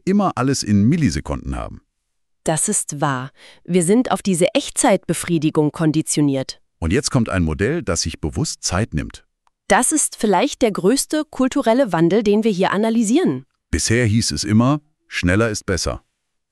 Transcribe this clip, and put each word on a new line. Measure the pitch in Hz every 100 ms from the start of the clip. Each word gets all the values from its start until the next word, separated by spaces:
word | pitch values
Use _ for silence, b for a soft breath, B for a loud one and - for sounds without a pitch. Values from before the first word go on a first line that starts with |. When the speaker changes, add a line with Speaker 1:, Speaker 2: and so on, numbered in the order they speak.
| 175
Speaker 1:
immer | 202 180 -
alles | 135 131
in | - 101
Millisekunden | 110 175 131 71 - 67 65
haben. | 60 50 52 _ _ _ _ _ _
Speaker 2:
Das | - 156 -
ist | 202 - 147
wahr. | 151 131 139 b b b
Wir | - 180
sind | 165 226 247
auf | -
diese | 202 165 175
Echtzeitbefriedigung | - - - 269 185 - 165 - 165 156 160 151
konditioniert. | - 160 151 - 156 143 135 131 - _ -
Speaker 1:
Und | 80
jetzt | 120 -
kommt | 131 110
ein | 92
Modell, | 80 73 107 170
das | 107 85
sich | 85 -
bewusst | 78 - 80 -
Zeit | - 90 113
nimmt. | 76 57 - _ _ _ _ -
Speaker 2:
Das | 202 254
ist | 311 - -
vielleicht | 220 180 269 -
der | 233
größte | 180 180 269 - 311 294
kulturelle | - 254 285 233 247 240
Wandel, | 170 165 208
den | 208 208
wir | 226
hier | 180 185
analysieren. | 196 226 226 208 294 277 131 - _ -
Speaker 1:
Bisher | 76 - 117 117
hieß | 113 -
es | 73
immer, | - 107 127 151 _ _ _
schneller | - 87 98 117
ist | 107 -
besser. | 87 - 60 _ _ _ _ -